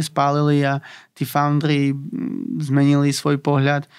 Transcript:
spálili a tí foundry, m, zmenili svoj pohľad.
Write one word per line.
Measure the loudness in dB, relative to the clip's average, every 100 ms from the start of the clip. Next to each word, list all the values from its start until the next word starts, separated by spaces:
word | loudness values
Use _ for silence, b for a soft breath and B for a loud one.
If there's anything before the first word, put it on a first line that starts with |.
| -2
spálili | 0 0 2 2 2
a | 2 -2 B B B -10
tí | -4
foundry, | 0 2 2 2 0 0
m, | -2 -6 -8 -8 -8 -6 -6
zmenili | 0 2 4 4 2
svoj | 0 0 -2
pohľad. | 0 2 2 0 -4